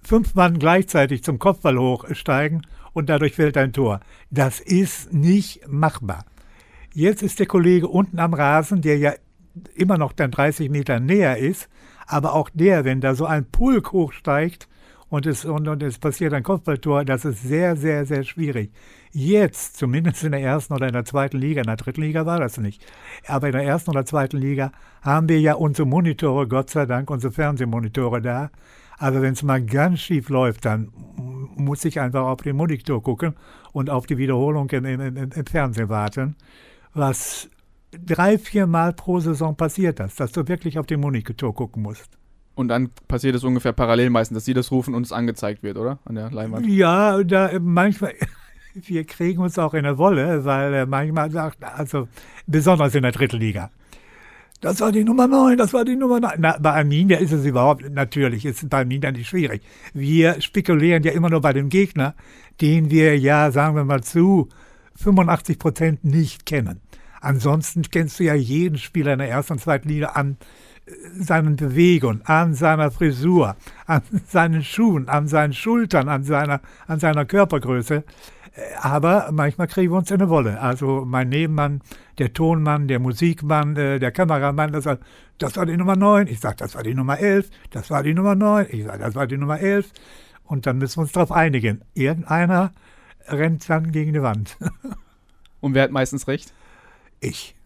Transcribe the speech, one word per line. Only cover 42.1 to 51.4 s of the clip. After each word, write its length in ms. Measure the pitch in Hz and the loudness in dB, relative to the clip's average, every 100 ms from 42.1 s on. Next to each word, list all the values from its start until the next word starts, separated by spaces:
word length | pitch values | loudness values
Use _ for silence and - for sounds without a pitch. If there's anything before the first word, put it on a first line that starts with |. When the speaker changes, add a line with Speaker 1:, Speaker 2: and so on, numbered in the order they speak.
| _ _ _ _ - | _ _ _ _ -6
Speaker 2:
Und 140 | 123 | -2
dann 200 | 117 123 - _ | 0 -2 -8 _
passiert 280 | 127 135 123 | -2 0 0
es 80 | |
ungefähr 280 | 127 127 123 | 0 -2 -2
parallel 380 | 113 120 117 123 | -2 2 4 4
meistens, 280 | 117 113 110 | 2 0 -4
dass 80 | 110 | -2
Sie 100 | 127 | -2
das 160 | 123 | 0
rufen 240 | 131 123 120 | -2 -2 -4
und 100 | 120 | -4
es 60 | |
angezeigt 500 | 104 120 110 104 104 | -4 -4 -4 -6 -6
wird, 160 | 104 101 | -8 -6
oder? 220 | 113 135 | -6 -6
An 120 | - 113 | -10 -10
der 160 | 110 | -8
Leinwand. 340 | 113 110 220 233 | -8 -8 -4 0
Speaker 1:
Ja, 580 | 196 180 180 208 196 | 4 4 4 4 2
da, 260 | 185 190 190 | 2 2 2
äh, 100 | 180 | 0
manchmal, 560 | 175 175 196 196 185 - - - - | 0 4 2 2 -4 -6 -8 -8 -20
<laughs> 260 | - - | -20 -20
wir 300 | 196 - 170 | -20 -6 -6
kriegen 400 | 156 - 175 180 | -6 -4 -2 0
uns 160 | 180 170 | -2 0
auch 160 | 160 156 | -2 0
in 80 | |
der 160 | 143 139 | -2 2
Wolle, 440 | 180 175 147 160 | 4 4 2 0
weil, 300 | 139 135 139 | 0 0 0
äh, 120 | 139 131 | -2 -2
manchmal 420 | 139 151 160 151 | -2 -2 -2 -2
sagt, 340 | 160 | -4